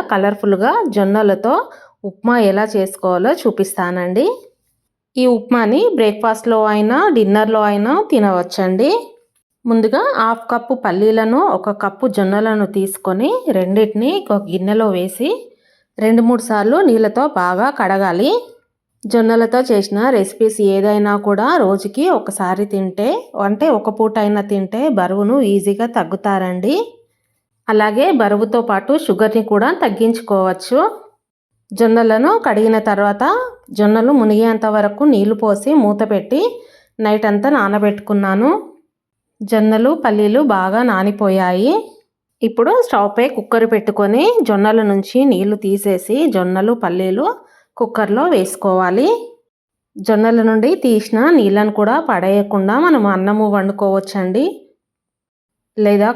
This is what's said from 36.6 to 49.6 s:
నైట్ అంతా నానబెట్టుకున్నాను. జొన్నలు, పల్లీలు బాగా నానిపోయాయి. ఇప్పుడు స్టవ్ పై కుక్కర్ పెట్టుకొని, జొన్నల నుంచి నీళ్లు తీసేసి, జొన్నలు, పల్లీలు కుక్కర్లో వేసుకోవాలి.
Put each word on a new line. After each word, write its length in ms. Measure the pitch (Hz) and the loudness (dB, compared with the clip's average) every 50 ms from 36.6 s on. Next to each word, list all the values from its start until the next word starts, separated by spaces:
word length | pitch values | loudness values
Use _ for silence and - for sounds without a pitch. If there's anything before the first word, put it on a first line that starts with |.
| - - _ _ _ _ _ - 220 | -18 -20 _ _ _ _ _ -4 -2
నైట్ 200 | 214 214 214 220 214 | 0 0 0 0 0
అంతా 180 | 202 202 214 277 294 | 0 0 2 2 2
నానబెట్టుకున్నాను. 920 | 254 202 196 208 208 208 208 202 202 - - 208 202 196 190 190 202 240 294 370 427 - - - _ _ _ _ _ _ _ _ _ _ _ _ - 220 202 | 2 0 0 0 0 0 0 -2 -2 -4 -2 -2 0 0 0 0 2 2 2 0 -2 -4 -10 -20 _ _ _ _ _ _ _ _ _ _ _ _ -12 -6 -2
జొన్నలు, 400 | 226 214 214 214 220 220 233 277 330 339 - | 0 2 2 4 2 2 2 2 0 0 0
పల్లీలు 360 | 233 214 208 208 208 214 269 302 254 208 | 0 2 2 2 2 2 2 2 2 0
బాగా 260 | 190 185 190 196 233 247 240 | 0 0 0 0 0 0 0
నానిపోయాయి. 840 | 202 185 190 202 202 202 214 196 190 190 185 180 180 185 214 277 370 453 440 - - _ _ _ _ _ _ _ _ - 233 | 0 0 0 -2 -2 0 0 0 2 0 0 0 0 0 0 0 0 -2 -4 -8 -16 _ _ _ _ _ _ _ _ -4 -4
ఇప్పుడు 240 | 226 233 233 233 320 440 523 466 | -2 0 0 0 2 2 2 0
స్టవ్ 260 | - - 208 208 202 208 | 2 0 0 0 0 0
పై 100 | 233 240 262 262 | 0 0 0 -2
కుక్కర్ 320 | - 208 - - 226 226 226 226 | -4 -4 0 0 2 2 2 0
పెట్టుకొని, 500 | 202 220 220 208 214 202 196 214 254 339 440 494 453 285 | 0 -2 -2 -2 0 0 2 2 2 2 2 2 2 2
జొన్నల 340 | 226 208 196 202 214 220 226 214 202 | 2 2 2 2 2 2 2 2 2
నుంచి 280 | 202 196 196 - - 254 277 277 214 | 0 0 -2 -2 0 2 2 2 2
నీళ్లు 260 | 180 196 208 214 208 208 | 2 0 -2 -2 -2 -2
తీసేసి, 520 | 190 196 202 202 202 190 185 - - 220 277 330 294 208 | -2 -2 -2 0 -2 -2 -2 -2 -2 -2 0 0 0 0
జొన్నలు, 380 | 185 180 180 185 190 196 226 240 233 233 | 0 0 0 0 0 0 0 0 0 -2
పల్లీలు 420 | 175 175 180 190 185 190 226 302 427 494 - - _ _ _ _ _ - - | -4 -2 -2 -2 -2 -2 -2 -2 -4 -4 -6 -12 _ _ _ _ _ -6 -4
కుక్కర్లో 420 | 240 226 - 220 214 190 208 247 311 359 311 | -4 -4 -2 -2 -2 0 0 0 0 2 2
వేసుకోవాలి. 720 | 196 185 196 - - - 196 185 185 185 180 185 220 285 392 466 466 466 - - _ _ _ _ _ | 0 0 -2 -6 -4 -2 0 0 2 0 0 0 2 2 2 0 -2 -4 -12 -20 _ _ _ _ _